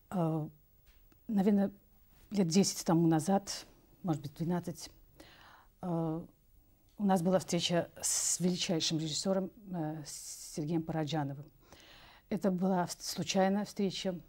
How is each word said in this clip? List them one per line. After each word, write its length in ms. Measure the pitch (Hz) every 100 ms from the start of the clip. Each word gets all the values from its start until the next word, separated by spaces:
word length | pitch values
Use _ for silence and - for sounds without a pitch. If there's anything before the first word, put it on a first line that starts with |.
| _
Э, 360 | 196 165 160 151 - _ _ _ _ _ _ -
наверное, 440 | 202 190 202 196 - _ _ _ _ -
лет 180 | 202 170
десять 380 | 180 185 - -
тому 220 | 165 165
назад, 580 | 160 156 196 196 - - - _ _
может 180 | 185 147
быть, 120 | 147 -
двенадцать, 540 | 165 175 175 156 - - - - - - - - _ _
э, 400 | 185 165 165 160 170 _ _ _ _ _ _ -
у 40 | 202
нас 160 | 190
была 180 | 170 185
встреча 500 | - 175 - 170 - -
с 380 | - - - -
величайшим 600 | 180 180 - 160 - 160
режиссером, 520 | 160 143 196 190 185 - 185
э, 320 | 175 151 156 147
с 480 | - - - - -
Сергеем 280 | 151 165
Параджановым. 640 | 165 160 151 156 143 139 - - _ - - - - - _
Это 220 | 208 196
была 340 | 180 190 185 170
в-, 60 | -
случайная 680 | - - 170 190 190 202 202
встреча, 500 | - 196 - 190 180